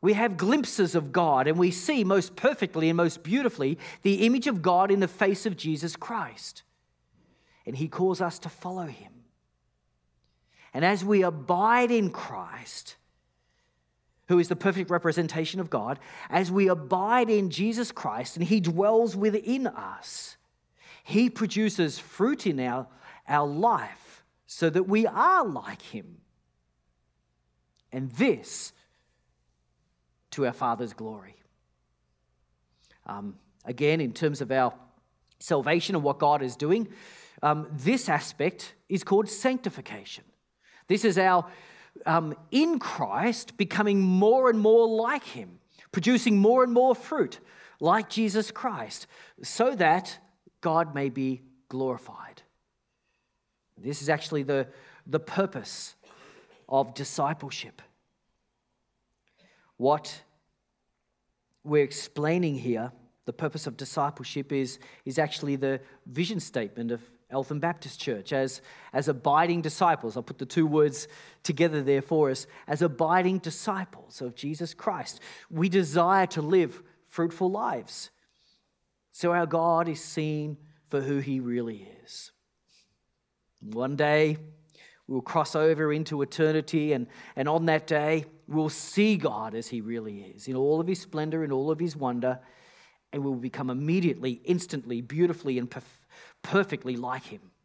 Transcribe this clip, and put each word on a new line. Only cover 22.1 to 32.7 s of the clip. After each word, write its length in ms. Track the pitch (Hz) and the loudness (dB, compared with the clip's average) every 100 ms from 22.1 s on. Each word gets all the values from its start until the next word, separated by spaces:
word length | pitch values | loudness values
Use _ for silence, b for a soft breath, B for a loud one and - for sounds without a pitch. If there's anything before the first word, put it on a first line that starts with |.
| - 214 285 208 | 0 0 0 -2
in 140 | 139 | -2
our, 260 | 127 123 127 B B B - | -2 -4 -8 B B B -2
our 180 | 143 147 | 0 0
life 800 | 147 226 196 - - - - _ _ _ | 2 2 2 -2 -14 -20 -20 _ _ _
so 240 | - 165 | 0 2
that 140 | 156 | 2
we 220 | 185 214 220 | 2 2 2
are 380 | 185 294 370 | 4 4 4
like 380 | 254 143 - - | 2 -4 -10 -14
him. 360 | - - - 170 _ _ _ _ _ _ _ _ _ _ _ _ _ _ _ _ _ | -14 -16 -16 -20 _ _ _ _ _ _ _ _ _ _ _ _ _ _ _ _ _
And 220 | 131 131 | -10 -10
this 600 | 120 254 147 - - - _ _ _ _ _ _ _ _ _ _ _ _ _ _ _ _ | 0 2 2 -4 -12 -12 _ _ _ _ _ _ _ _ _ _ _ _ _ _ _ _
to 140 | - 131 | -4 -4
our 60 | |
Father's 400 | 120 127 117 120 | -2 -4 -2 -6
glory. 420 | 98 110 107 95 - _ _ _ _ _ _ _ _ _ _ _ _ _ | -10 -14 -14 -18 -20 _ _ _ _ _ _ _ _ _ _ _ _ _